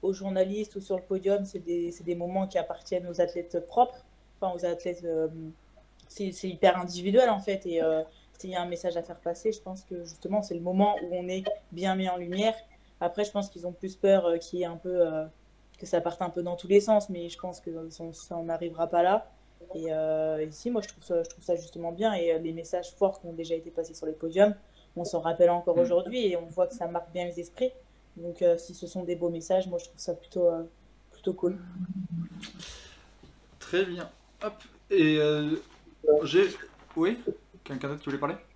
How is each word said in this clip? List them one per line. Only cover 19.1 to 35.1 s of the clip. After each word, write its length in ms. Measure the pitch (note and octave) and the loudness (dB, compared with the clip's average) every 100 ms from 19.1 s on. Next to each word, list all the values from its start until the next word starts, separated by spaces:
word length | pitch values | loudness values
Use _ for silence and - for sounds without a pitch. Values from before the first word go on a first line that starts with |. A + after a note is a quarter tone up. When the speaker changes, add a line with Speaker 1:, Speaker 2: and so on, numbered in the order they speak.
| G#3 - _ _ _ E3+ E3 | 4 0 _ _ _ -14 -8
Speaker 1:
Et, 180 | D#3+ | -4
euh, 460 | D#3 D#3 D#3 D#3 D#3 | 0 0 2 0 0
et 100 | D#3 | -4
si, 200 | D3+ A#3+ | -6 -4
moi 100 | A#3+ | -4
je 60 | G3+ | -4
trouve 160 | - | -14
ça, 180 | - E3+ | -2 -2
je 60 | E3 | -2
trouve 140 | - | -8
ça 120 | - F3 | -2 -2
justement 360 | E3+ E3 E3+ | -2 -8 -8
bien. 220 | E3+ A3 G3 | 0 0 2
Et, 180 | E3+ | 2
euh, 60 | D#3+ | 2
les 120 | E3 | 0
messages 400 | E3 E3 F3+ F3 - | -6 -4 -6 -6 0
forts 240 | G3 G3 | 0 2
qui 60 | E3+ | -10
ont 60 | |
déjà 200 | E3 E3 | -10 -6
été 160 | E3 E3 | -6 -6
passés 240 | E3 D#3+ | -6 -6
sur 140 | D#3+ D#3 | -6 -8
les 60 | |
podiums, 420 | D#3 E3 E3+ G#3 G3+ - - _ - | -6 -4 6 6 6 -10 -20 _ -8
on 100 | E3+ | -4
s'en 140 | E3+ | -2
rappelle 320 | E3 E3+ F3 | -2 6 6
encore 260 | F3 F3 E3+ | 6 2 4
Speaker 2:
Mm. 40 | |
Speaker 1:
aujourd'hui 440 | - F3 F3+ B3 G#3+ | 6 4 2 0 0
et 100 | F3 | 0
on 120 | E3 | -4
voit 180 | F3+ F3+ | 0 0
que 80 | |
ça 140 | - E3+ | 0 -4
marque 260 | E3+ E3+ | -4 -6
bien 120 | F3+ F3 | -6 -6
les 140 | E3+ | -6
esprits. 320 | E3+ - B3+ - - _ _ - | -10 -2 -4 -4 -20 _ _ -12
Donc, 240 | E3+ E3+ | -10 2
euh, 160 | F3 E3+ | 4 4
si 160 | - | 0
ce 120 | F3+ E3+ | -14 -10
sont 200 | F#3+ F3 | -8 -4
des 100 | E3+ | -2
beaux 140 | E3+ | -2
messages, 380 | E3+ E3 F#3 F#3+ | -2 0 0 2
moi 120 | F3 | -6
je 60 | - | -8
trouve 120 | - | -14
ça 160 | - | -8
plutôt, 360 | E3+ - F#3 F3 | -8 -6 2 2
euh, 140 | E3 E3 _ _ _ _ | 2 -6 _ _ _ _
plutôt 180 | - - | -8 -6
cool. 260 | F#3 F3 F#3+ - F#3 F#3 - F#3 E3 E3 E3+ - - - - - - - - - - _ - | 0 -2 -2 -10 -10 -8 -6 -6 -6 -8 -10 -16 -16 -18 -18 -20 -20 -20 -20 -20 -20 _ -20
Speaker 2:
Très 260 | - F3+ F#3+ | -4 0 0
bien. 240 | F3 E3 - _ _ | -2 -10 -14 _ _
Hop. 100 | G#3+ G#3 - - _ | -10 -10 -20 -20 _
Et, 300 | G3 D#3 | 4 6